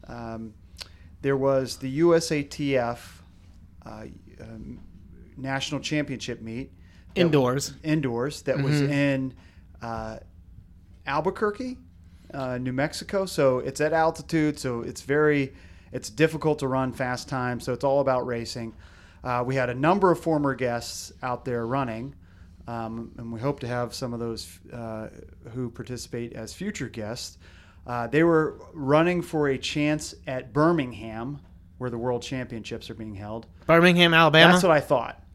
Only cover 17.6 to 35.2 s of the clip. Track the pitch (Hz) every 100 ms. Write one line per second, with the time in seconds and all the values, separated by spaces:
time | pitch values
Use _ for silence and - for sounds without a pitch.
17.6 | - 120 143 139 135 127 127 117 113 123
18.6 | 113 - - - - - 127 123 123 135
19.6 | 123 123 151 202 185 170 165 151 143 127
20.6 | 127 120 - - - - 127 123 131 120
21.6 | 117 135 127 110 135 - - - - -
22.6 | - 117 113 113 117 - 117 113 135 139
23.6 | 120 123 120 - 127 117 117 110 - -
24.6 | - 120 117 110 110 - - - 123 117
25.6 | 123 - 123 120 - 120 120 117 107 -
26.6 | 196 208 135 113 104 123 - - - -
27.6 | - - - 120 117 143 170 160 151 139
28.6 | - 165 135 147 170 175 170 160 143 131
29.6 | - 156 147 151 - - - 127 127 107
30.6 | 160 170 127 110 110 110 127 143 - -
31.6 | - - 123 117 123 120 - 131 120 117
32.6 | 104 113 - 107 110 98 104 110 - -
33.6 | - 165 175 175 170 165 165 156 170 180
34.6 | 180 151 - 131 120 -